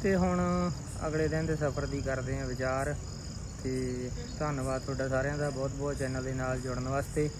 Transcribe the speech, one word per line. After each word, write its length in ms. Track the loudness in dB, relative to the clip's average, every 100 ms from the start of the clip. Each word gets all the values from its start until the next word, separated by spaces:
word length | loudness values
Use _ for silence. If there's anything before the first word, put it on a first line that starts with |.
ਤੇ 120 | 6 6
ਹੁਣ 240 | 4 4 4 4 2 0 -4 -4 0
ਅਗਲੇ 200 | 2 2
ਦਿਨ 180 | 2 2
ਦੇ 100 | 2
ਸਫ਼ਰ 300 | 2 0 -2
ਦੀ 160 | -2
ਕਰਦੇ 380 | 0 -2 0 -2
ਹਾਂ 60 | -2
ਵਿਚਾਰ। 500 | 0 0 2 0 -2 -6 -8 -8 -8 -8 -6
ਤੇ 460 | -2 0 0 -2 -4 -6 -6 -2
ਧੰਨਵਾਦ 420 | -2 0 0 -2
ਤੁਹਾਡਾ 260 | -2 -2 2
ਸਾਰਿਆਂ 300 | 2 2 0
ਦਾ 120 | 0
ਬਹੁਤ 220 | 0 -2
ਬਹੁਤ 260 | 0 -2 0
ਚੈਨਲ 260 | -2 -2
ਦੇ 100 | -2
ਨਾਲ 260 | -2 0 0
ਜੁੜਨ 280 | -2 -2 0
ਵਾਸਤੇ। 420 | 0 0 0 0 0